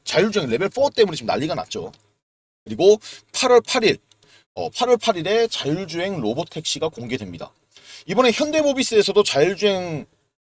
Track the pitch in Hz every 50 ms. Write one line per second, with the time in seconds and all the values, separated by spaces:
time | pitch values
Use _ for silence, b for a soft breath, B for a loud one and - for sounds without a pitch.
0 | - - - 156 190 220 208 208 156 127 110 131 190 196 - 254 277 285 - -
1 | 220 190 160 - 120 104 87 104 139 156 170 123 90 - - - 82 - - _
2 | _ _ _ _ _ _ _ _ _ _ _ _ - - 110 110 165 196 208 220
3 | B B B B B B - - - 254 247 240 226 - - 262 226 180 117 -
4 | _ _ _ _ _ b b b b b - - 85 80 - - 247 240 247 220
5 | - 226 214 175 156 185 208 226 233 226 - - - 139 151 180 196 165 160 170
6 | 175 196 196 165 117 104 117 143 - - - - 156 - - - 156 165 - -
7 | 120 120 120 123 107 92 87 80 - - _ _ _ _ B B B B B B
8 | B B 165 208 262 247 214 - 302 302 302 311 302 285 269 269 254 - 233 214
9 | 196 - 190 202 202 - - 139 151 180 202 170 208 208 196 185 180 175 160 143
10 | 110 - _ _ _ _ _ _